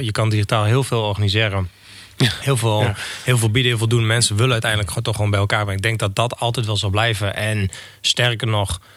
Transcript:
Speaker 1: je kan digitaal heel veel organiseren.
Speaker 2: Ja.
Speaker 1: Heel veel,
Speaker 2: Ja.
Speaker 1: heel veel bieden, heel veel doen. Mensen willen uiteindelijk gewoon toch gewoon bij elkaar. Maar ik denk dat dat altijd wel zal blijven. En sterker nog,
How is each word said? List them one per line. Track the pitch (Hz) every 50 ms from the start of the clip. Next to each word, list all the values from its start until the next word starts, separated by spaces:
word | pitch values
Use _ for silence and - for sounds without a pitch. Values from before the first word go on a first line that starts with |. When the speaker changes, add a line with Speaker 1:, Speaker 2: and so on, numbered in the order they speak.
Speaker 1:
je | 139 107 104
kan | - 110 110
digitaal | 107 104 101 - 120 110 104
heel | 107 117 135 131
veel | - 123 113 107
organiseren. | 104 98 98 104 98 92 110 113 104 98 98 90 87 - - - - - - - - -
Speaker 2:
Ja. | - 135 113 - -
Speaker 1:
Heel | - 135 139
veel, | 117 110 113 107 107 110
Speaker 2:
Ja. | 113 98 - - - - - -
Speaker 1:
heel | - 127 117
veel | 113 113
bieden, | 104 131 123 123
heel | 120 107
veel | 113 113
doen. | 120 120 113
Mensen | 110 113 120 117 - 107
willen | 104 123 131 123
uiteindelijk | 110 110 117 107 107 104 -
gewoon | - 120 113
toch | 113 107
gewoon | - 104 104
bij | 101 98
elkaar. | 101 101 123 107 104
Maar | 101 95
ik | 95 98
denk | 113 113 107
dat | 117 101 98
dat | - 113 120 - -
altijd | 123 120 117 123 110
wel | 107 107
zal | 101 107 98
blijven. | 92 104 113 117 107 98 104 98 -
En | - 107 107 107 107 98 95 - - - - - -
sterker | - - - - 120 123 117 101 135
nog, | 117 110 104 101 - - - - - -